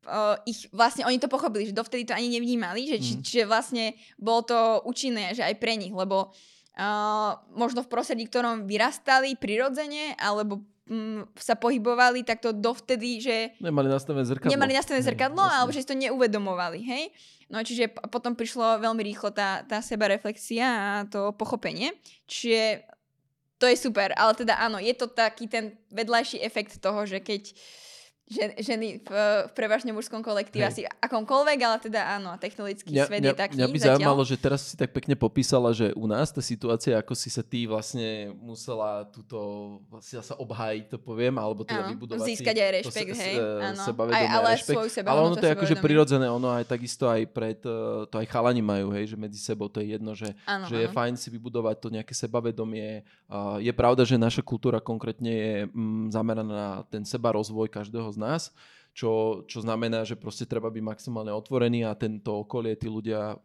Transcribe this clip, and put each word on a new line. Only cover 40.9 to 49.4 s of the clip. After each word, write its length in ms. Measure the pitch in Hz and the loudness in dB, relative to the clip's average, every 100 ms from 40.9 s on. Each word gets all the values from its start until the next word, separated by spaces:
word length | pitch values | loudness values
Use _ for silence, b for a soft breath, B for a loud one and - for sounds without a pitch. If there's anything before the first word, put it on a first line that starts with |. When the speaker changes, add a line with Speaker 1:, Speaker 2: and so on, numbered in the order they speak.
| 120 | -12
Speaker 2:
poviem, 360 | - 110 123 | -8 0 0
alebo 280 | 131 107 104 | 2 -2 -4
teda 200 | 107 208 | -4 -4
Speaker 1:
Áno, 80 | 190 | -4
Speaker 2:
vybudovať 320 | 226 - 226 | -8 -8 -4
si 80 | 226 | -4
Speaker 1:
získať 240 | 220 - 220 | 0 0 2
aj 60 | |
Speaker 2:
to 120 | 196 190 | 2 0
Speaker 1:
rešpekt, 300 | 202 214 196 | -2 -6 -6
Speaker 2:
se-, 100 | 233 | -4
Speaker 1:
hej, 140 | 185 | -2
Speaker 2:
e, 80 | 196 110 107 101 | -2 -2 -2 -4
Speaker 1:
áno. 160 | 196 | -4
Speaker 2:
sebavedomie 400 | - 226 - 226 | -4 -2 2 2
Speaker 1:
Aj, 80 | 214 | 4
Speaker 2:
a 80 | 226 | 4
Speaker 1:
ale 100 | 226 | 4
Speaker 2:
rešpekt. 180 | 226 - | 2 2
Speaker 1:
svoju 80 | 240 | 0
Speaker 2:
Ale 80 | 220 | 0
ono 80 | |
Speaker 1:
sebahodnotu 400 | 226 190 143 165 | -4 2 6 6
Speaker 2:
to 80 | 175 | 6
je 80 | 175 | 4
Speaker 1:
a 20 | |
Speaker 2:
akože 140 | 151 151 | 4 4
Speaker 1:
sebavedomie. 160 | 151 | 4
Speaker 2:
prirodzené, 420 | 151 151 143 139 127 | 6 6 6 4 2
ono 200 | 120 127 | 2 0
aj 140 | 120 120 | 0 0
takisto 380 | 123 120 - 127 | -4 -4 0 2
aj 140 | 113 110 | 2 0
pred, 300 | 123 113 110 | -4 -4 -4
e, 160 | 123 113 110 110 | -6 -4 -4 -4
to 120 | 107 110 | -4 -6
aj 100 | 117 | -2
chalani 360 | 123 120 123 | 2 4 4
majú, 240 | 107 101 98 | 2 2 0
hej, 140 | 101 107 | -2 -4
že 100 | 107 | -6
medzi 200 | 107 | -10
sebou 280 | 101 | -10